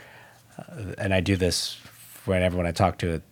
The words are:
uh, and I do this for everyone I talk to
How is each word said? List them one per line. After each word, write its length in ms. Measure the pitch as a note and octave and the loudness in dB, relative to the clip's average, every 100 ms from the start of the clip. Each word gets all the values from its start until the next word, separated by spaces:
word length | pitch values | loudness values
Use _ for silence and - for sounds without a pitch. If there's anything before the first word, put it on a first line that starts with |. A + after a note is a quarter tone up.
| - - - - _ - | -20 -20 -20 -20 _ -20
uh, 360 | - E3 F#2+ - | -16 -12 -12 -6
and 160 | G2+ | 0
I 60 | F#2+ | 2
do 160 | F2 F#2+ | 2 2
this 400 | F2+ - - - - - - - | 2 0 -4 -8 -16 -20 -20 -12
for 120 | - F#2 | -2 2
everyone 320 | F2+ F2+ E2+ | 2 0 -2
I 40 | |
talk 260 | E2+ F#2+ - | 2 2 2
to 220 | F2+ D#2+ - | -4 -4 -6